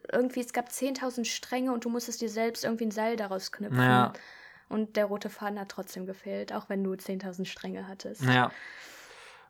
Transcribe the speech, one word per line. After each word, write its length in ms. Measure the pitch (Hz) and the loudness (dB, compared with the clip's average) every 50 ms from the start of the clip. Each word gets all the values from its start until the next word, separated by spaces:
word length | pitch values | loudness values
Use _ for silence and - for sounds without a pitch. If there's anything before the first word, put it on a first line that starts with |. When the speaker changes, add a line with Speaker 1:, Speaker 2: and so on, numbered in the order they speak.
| - - | -6 0
Speaker 1:
irgendwie, 300 | - 233 254 247 - 254 | 2 2 2 2 2 -2
es 100 | 240 - | -4 0
gab 180 | - 247 240 - - | 0 -2 -2 -2 -2
zehntausend 520 | - 254 277 269 - 262 254 247 247 226 | -2 0 0 0 0 -2 -2 -2 -2 -2
Stränge 460 | 226 - - - - 247 254 254 262 | -2 -2 -4 -4 -2 -2 0 2 2
und 140 | 247 233 233 | 0 0 0
du 40 | 233 | 0
musstest 300 | 233 240 233 240 233 - | -2 -2 -2 -4 -4 -4
dir 80 | 233 220 | -4 -2
selbst 360 | 208 220 226 233 233 - - | 0 2 2 2 0 0 0
irgendwie 180 | 226 226 226 233 | 0 0 2 0
ein 60 | 214 | 0
Seil 240 | 202 220 214 226 233 | 0 2 2 2 2
daraus 380 | 220 208 190 190 185 - - - | 0 0 -2 -2 -4 -4 -6 -6
knüpfen. 260 | - 202 208 127 127 | -6 -4 0 4 6
Speaker 2:
Ja. 300 | 127 127 127 127 123 123 - - - - - - - - - - - | 8 10 10 8 8 6 2 -4 -14 -18 -20 -20 -20 -20 -20 -20 -10
Speaker 1:
Und 300 | - - 220 220 214 - | -4 -2 -2 -2 0 2
der 80 | 214 208 | 2 2
rote 240 | 196 202 208 - 208 | 2 0 -2 -4 -6
Faden 280 | - - 214 208 208 | -8 -6 -6 -4 -4
hat 120 | 208 196 196 | -4 -8 -8
trotzdem 360 | - - 185 - - 185 185 | -8 -10 -10 -8 -8 -8 -8
gefehlt, 460 | 190 185 - - 196 196 202 208 208 208 | -8 -8 -8 -8 -6 -6 -6 -4 -4 -6
auch 140 | 214 - | -6 -4
wenn 160 | - 202 196 196 | -2 0 0 2
du 120 | 190 185 | 0 0
zehntausend 520 | 185 - - 190 185 190 190 175 185 185 | -2 -4 -4 -4 -4 -4 -6 -4 -4 -4
Stränge 400 | - - - - 190 185 190 190 | -6 -6 -8 -8 -6 -6 -6 -8
hattest. 360 | 185 190 - - 190 214 - 135 | -8 -10 -10 -8 -8 -4 0 4
Speaker 2:
Ja. 280 | 127 127 127 123 - - - - - - - - - - - - - - - - - - - - - | 6 8 8 6 4 2 -4 -12 -14 -14 -16 -16 -16 -16 -18 -18 -18 -18 -18 -18 -20 -20 -20 -20 -20